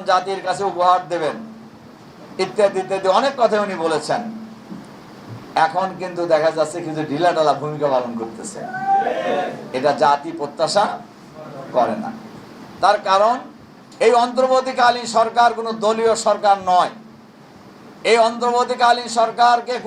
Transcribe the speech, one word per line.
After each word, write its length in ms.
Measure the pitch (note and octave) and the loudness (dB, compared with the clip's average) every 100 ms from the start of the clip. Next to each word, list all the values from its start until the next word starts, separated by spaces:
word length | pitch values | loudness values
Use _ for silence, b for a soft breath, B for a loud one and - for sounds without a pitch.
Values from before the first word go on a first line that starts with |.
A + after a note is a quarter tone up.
| F3+ | 0
জাতির 320 | F#3 F#3 F#3 F3+ | 0 0 -4 -4
কাছে 180 | F3+ G3 | -2 -2
উপহার 280 | E3+ F3+ F3+ D#3+ | 0 2 2 0
দেবেন 240 | E3+ D3 A2+ - - - - - - - - - - | -4 -2 -4 -12 -18 -20 -20 -20 -20 -20 -20 -14 -6
ইত্যাদি 360 | F#3 G#3 G3 F#3+ | -4 2 2 2
ইত্যাদি 260 | F#3 F#3+ F#3 G3 | -4 -2 2 2
অনেক 160 | C4+ C4+ | 2 2
কথা 140 | A3 G#3+ G3+ | 2 2 -2
উনি 100 | F3 E3 | -4 -2
বলেছেন। 360 | D3+ D#3 B2 A2+ - - - - - - - - - - - - - D#3+ | -2 -2 -4 -4 -12 -14 -18 -18 -18 -16 -20 -20 -20 -18 -16 -6 0 0
এখন 220 | F3+ F#3+ F3+ | 0 -4 -6
কিন্তু 200 | F3+ E3+ E3+ | -8 -6 0
দেখা 180 | D#3 D#3+ D#3 | 2 2 0
যাচ্ছে 200 | D3+ E3+ D#3 | -2 -4 -8
কিছু 160 | D3+ B2+ | -6 -4
ঢিলাঢালা 440 | C#3+ F3 E3 D3+ C#3 | 0 0 2 2 0
ভূমিকা 260 | D3+ D3+ C#3+ | -4 -2 0
পালন 180 | B2+ A#2+ A2+ | 0 -2 -6
করতেছে, 400 | A2 - - - - F#5+ F#5+ G5 F#5+ - - - F5+ - - B2+ | -8 -10 -14 -12 -10 -6 0 0 0 -4 -2 -2 -4 -8 -8 -2
এটা 140 | C#3+ C#3 | 0 2
জাতি 260 | D3 C#3+ E3 E3 | 2 2 -2 -8
প্রত্যাশা 460 | E3+ - D#3 G3+ - - - - - - D3+ - - B2+ | -8 -4 0 2 0 -4 -12 -20 -20 -18 -16 -16 -4 -2
করে 200 | A2+ A2 | 0 -2
না। 60 | - - - - - - - - | -8 -12 -16 -20 -20 -20 -20 0
তার 140 | F#3 G#3 G3 | 2 2 2
কারণ 260 | G3 A3 C4 - - - - - - A3 | 2 4 0 -6 -20 -20 -20 -20 0 4
এই 80 | A#3+ | 4
অন্তর্বর্তীকালীন 840 | B3 A#3+ C4 C4 B3+ B3 A#3+ A#3+ A3+ A3+ | 2 2 2 2 0 2 2 2 0 0
সরকার 320 | A3+ A#3 A#3+ A3 | 2 4 2 2
কোনো 140 | A3+ A3 | -4 -2
দলীয় 300 | G#3 A3+ A3+ G#3+ G#3+ | 0 2 2 2 0
সরকার 320 | G#3 G#3 G3 F#3 | 2 2 2 4
নয়, 220 | F3+ D#3+ - - - - - - - - - - - F#3+ | 2 2 -4 -20 -20 -20 -20 -20 -20 -20 -20 -20 -6 2
এই 80 | A#3 A3+ | 4 4
অন্তর্বর্তীকালীন 800 | A#3 A#3+ A#3+ B3 B3 A#3+ A#3+ A#3 A3+ | 2 0 2 0 2 2 2 0 0
সরকারকে 580 | A3+ A#3 A#3+ A#3+ A#3 A#3 | 0 4 4 4 0 -6